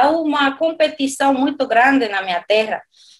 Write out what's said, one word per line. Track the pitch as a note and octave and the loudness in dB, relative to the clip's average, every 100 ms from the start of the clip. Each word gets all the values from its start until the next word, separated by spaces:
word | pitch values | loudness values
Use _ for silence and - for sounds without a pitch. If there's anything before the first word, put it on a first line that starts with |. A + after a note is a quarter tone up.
Há | C#4 | 4
uma | E4 D#4 D4 C#4 C#4 | 2 0 0 0 0
competição | E4 D#4+ D#4 D4+ C4+ - C#4 | -2 0 -2 0 -4 0 0
muito | C4 C#4 D4 C4 | 2 0 -2 -2
grande | A3+ C4 C4+ A3 | 2 4 2 0
na | G3 | -4
minha | F#3+ F3 - | -4 -6 0
terra | G#3+ G#3+ F#3 - _ _ | 0 0 -6 -10 _ _